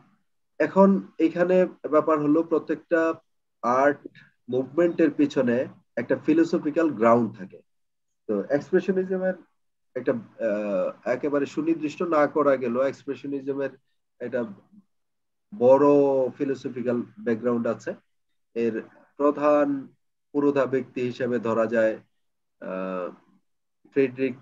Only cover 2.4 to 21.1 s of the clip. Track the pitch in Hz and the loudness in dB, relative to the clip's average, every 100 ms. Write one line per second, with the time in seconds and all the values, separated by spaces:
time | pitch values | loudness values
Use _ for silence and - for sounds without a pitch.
2.4 | 165 156 - 151 - 170 165 165 _ _ | 2 -2 -2 -8 -2 0 0 -4 _ _
3.4 | _ _ 117 123 143 143 - - - _ | _ _ -2 2 2 2 -6 -20 -20 _
4.4 | - 123 131 143 175 170 160 - 143 - | -6 -4 -4 0 0 2 0 2 0 2
5.4 | 127 120 147 - _ - 123 131 - 156 | 0 0 -2 -10 _ -8 -4 -4 0 2
6.4 | 165 175 147 147 165 95 113 120 113 - | 2 0 -2 0 -2 2 4 4 2 -6
7.4 | 92 - _ _ _ _ _ _ - 104 | -16 -18 _ _ _ _ _ _ -6 -4
8.4 | 95 143 143 185 185 185 185 190 185 180 | -2 -4 0 -2 0 -2 -2 -2 -4 -6
9.4 | - _ _ _ _ 131 123 120 104 - | -10 _ _ _ _ -8 -4 -4 -6 -6
10.4 | 113 104 104 98 87 - 104 127 151 143 | -4 -2 -2 -2 -4 -6 -6 -4 -2 -2
11.4 | 139 - 156 165 151 143 175 156 147 156 | -4 -4 -2 -2 -4 -6 -2 2 2 2
12.4 | 143 135 123 120 135 127 - 131 143 139 | 2 2 0 0 -2 -4 -8 -10 -8 -8
13.4 | 135 139 135 131 _ _ _ - 123 123 | -6 -6 -6 -10 _ _ _ -14 -8 -6
14.4 | 113 98 _ _ _ _ _ _ _ _ | -6 -10 _ _ _ _ _ _ _ _
15.4 | _ 104 120 135 143 143 139 135 127 - | _ 0 6 6 6 6 4 2 0 -2
16.4 | 143 131 143 123 120 120 104 - 110 110 | -6 -6 -8 -8 -4 -4 -4 -8 -4 -2
17.4 | 120 120 117 110 - 185 _ _ _ _ | -2 -2 -2 -4 -6 -12 _ _ _ _
18.4 | _ 117 117 110 - _ _ - 143 147 | _ -4 -4 -4 -8 _ _ -2 0 2
19.4 | 147 147 143 139 131 _ _ _ _ 143 | 2 2 2 -2 -8 _ _ _ _ -2
20.4 | 143 143 123 131 123 - 123 | 0 2 2 0 -4 -6 -6